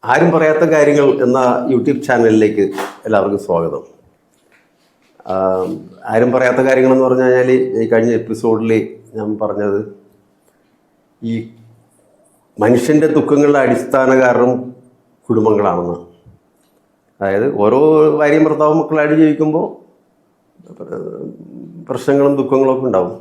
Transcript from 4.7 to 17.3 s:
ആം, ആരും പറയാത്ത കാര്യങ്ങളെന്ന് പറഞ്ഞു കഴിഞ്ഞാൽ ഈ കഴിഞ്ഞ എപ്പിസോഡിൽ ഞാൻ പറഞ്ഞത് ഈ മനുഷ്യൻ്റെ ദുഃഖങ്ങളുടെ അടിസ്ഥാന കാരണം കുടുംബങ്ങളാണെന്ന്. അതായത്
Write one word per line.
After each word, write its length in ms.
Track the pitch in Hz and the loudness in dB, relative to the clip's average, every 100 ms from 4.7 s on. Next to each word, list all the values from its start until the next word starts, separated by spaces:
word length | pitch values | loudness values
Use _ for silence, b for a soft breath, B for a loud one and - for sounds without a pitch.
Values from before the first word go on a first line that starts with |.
| _ _ _ _ _ - | _ _ _ _ _ -8
ആം, 380 | 95 95 92 92 - - - - | -2 -2 -2 -4 -8 -14 -18 -4
ആരും 260 | 110 123 | 0 2
പറയാത്ത 240 | 127 127 127 | 2 0 0
കാര്യങ്ങളെന്ന് 480 | 131 131 131 131 | 2 2 4 2
പറഞ്ഞു 180 | 131 127 | 2 2
കഴിഞ്ഞാൽ 280 | 127 127 127 127 127 113 | 2 2 2 0 0 -4
ഈ 40 | 113 | 0
കഴിഞ്ഞ 260 | 117 117 | 0 2
എപ്പിസോഡിൽ 600 | 113 117 110 117 110 113 110 95 - - | -2 -4 -4 -2 -2 0 -2 -2 -12 -16
ഞാൻ 240 | 110 104 104 | -10 -8 -6
പറഞ്ഞത് 560 | 107 101 104 101 107 - _ _ _ _ _ _ _ _ _ _ _ _ | -6 -4 -2 -4 -6 -16 _ _ _ _ _ _ _ _ _ _ _ _
ഈ 260 | 113 113 113 - - _ _ _ _ _ _ _ _ - | -8 -8 -10 -20 -20 _ _ _ _ _ _ _ _ -2
മനുഷ്യൻ്റെ 460 | 107 123 131 151 151 | 2 2 2 2 2
ദുഃഖങ്ങളുടെ 520 | 151 123 143 147 143 | 0 2 2 4 2
അടിസ്ഥാന 600 | 127 120 - 135 131 131 | 2 0 0 0 2 4
കാരണം 540 | 127 120 123 127 127 - _ _ _ _ _ | 2 2 0 0 -6 -18 _ _ _ _ _
കുടുംബങ്ങളാണെന്ന്. 680 | 110 110 101 101 87 87 85 - _ _ _ _ _ _ _ _ _ _ _ | 0 2 2 0 -2 -6 -8 -14 _ _ _ _ _ _ _ _ _ _ _
അതായത് 340 | 98 | -4